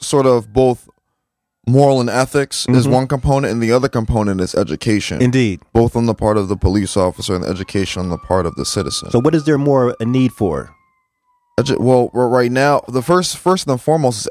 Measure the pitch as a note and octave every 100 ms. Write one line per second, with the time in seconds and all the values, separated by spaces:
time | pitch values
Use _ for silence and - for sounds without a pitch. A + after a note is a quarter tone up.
0 | - C#3+ C3 A#2+ G#2+ A2+ B2+ B2 - _
1 | _ _ _ _ _ _ - C3 C#3+ C3
2 | A#2+ A2+ C3 D3 C#3 - - B2+ B2 B2+
3 | C3 C#3 D3 C#3 C3 A2+ A2+ B2 C3+ A#2+
4 | A2 A#2 G#2 F#2 F2+ - G2+ D2+ - G#2
5 | - D#2+ B2 C3 A2+ F2+ _ A#2 A#2 A#2+
6 | A#2 G#2+ G#2+ G#2+ G2 G2 F#2+ G2+ F#2+ G2+
7 | F#2 - - F2+ - F#2 F#2+ G2+ F#2 F#2
8 | F2+ E2 - F#2 F2 - C#2 G#2 C#2 -
9 | F2 A#2 C#3 D#3+ D3 C#3+ C#3+ C3+ B2 A#2+
10 | A2+ C3 B2+ - G2 C#2+ - _ _ _
11 | _ _ _ _ _ - C3+ A#2 A#2+ B2+
12 | A#2+ A#2 B2 B2 A#2+ B2+ C#3+ C#3 - B2+
13 | B2 F3+ F3+ - F3 F#3 - B2+ - D#3+
14 | C3 G#2 -